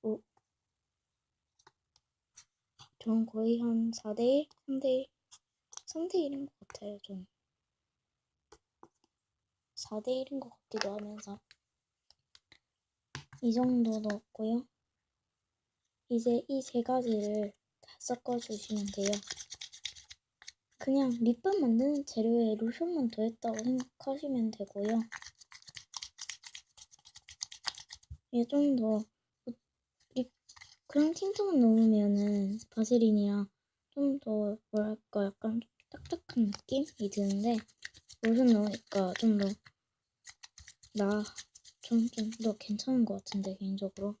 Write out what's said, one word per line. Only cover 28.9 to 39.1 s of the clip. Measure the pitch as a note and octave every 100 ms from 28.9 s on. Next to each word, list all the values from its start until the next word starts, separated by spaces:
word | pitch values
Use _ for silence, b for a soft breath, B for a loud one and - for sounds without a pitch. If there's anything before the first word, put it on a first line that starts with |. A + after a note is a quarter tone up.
| G#3+ A3 _ _ _ - A#3+ _ _ _ _ _ -
립-, | B3 _ _ - - - _
그냥 | C#4+ D4+
틴트만 | E4+ G4 G4+ G4+ E4
넣으면은 | A#3 A3 A3+ G#3+ G#3 G3+ G3+ G3+ G3 G#3+ -
바세린이랑 | - A3 B3 A3+ G#3 G3+ G3+ G3+ _ _ _ _
좀 | - C#4 C#4
더, | A#3+ G#3+ G#3 G#3+ _
뭐랄까, | A3 G#3 G#3+ _ G#3 G3
약간 | - A3+ A3+
좀 | - _ _
딱딱한 | - - E4+ _ - A3
느낌이 | G3+ - C4 D4+ - G3+
드는데 | G3+ G3 G3 G#3+ A3+ - _ - - _ -
로션 | A3+ A3+ B3+
넣으니까 | A3 G#3 G3 _ G3+ F#3